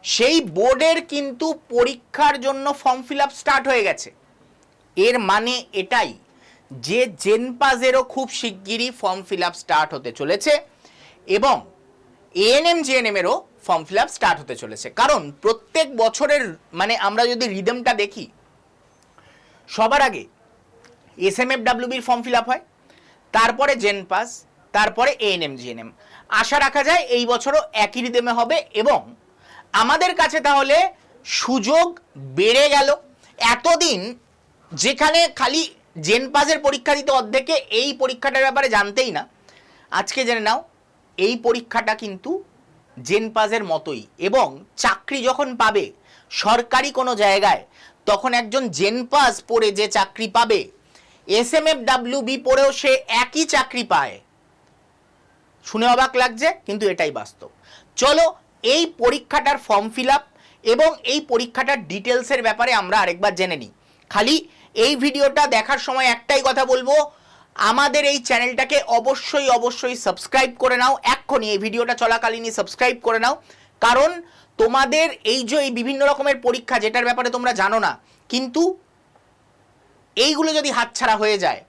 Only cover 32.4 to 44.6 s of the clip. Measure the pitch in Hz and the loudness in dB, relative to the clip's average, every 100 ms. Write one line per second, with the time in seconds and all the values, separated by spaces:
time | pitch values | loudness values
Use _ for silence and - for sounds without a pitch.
32.4 | 208 247 294 285 277 294 - _ _ - | 4 4 4 4 4 0 -4 _ _ -4
33.4 | 233 233 330 339 339 214 196 247 _ _ | 0 2 2 2 2 -2 -6 -14 _ _
34.4 | _ _ _ 151 - 277 302 330 339 - | _ _ _ -4 -2 2 2 4 2 0
35.4 | 247 294 311 - _ - 156 226 269 285 | -2 0 -4 -10 _ -10 0 0 2 2
36.4 | 285 311 285 277 - 285 285 269 220 262 | 2 2 0 0 0 0 2 0 2 -2
37.4 | 262 311 - 220 277 269 254 247 277 262 | 0 -4 0 -2 -2 -2 -4 -2 -2 2
38.4 | 269 262 269 214 202 208 262 156 - _ | 2 2 2 2 0 -2 -2 -4 -10 _
39.4 | _ - _ _ _ 180 190 - 233 233 | _ -20 _ _ _ -6 -4 -4 -2 -2
40.4 | 214 247 - _ _ _ _ - 190 233 | 0 -2 -6 _ _ _ _ -2 -2 0
41.4 | 233 233 233 233 220 220 220 190 262 381 | 0 0 -2 -4 -2 -4 -6 -12 -6 -8
42.4 | - _ _ _ _ - 123 202 220 220 | -8 _ _ _ _ -16 -2 -2 0 -2
43.4 | 214 226 196 160 160 131 104 _ 175 262 | 0 -2 -2 -4 -4 -10 -12 _ 0 2
44.4 | 180 135 | 0 -4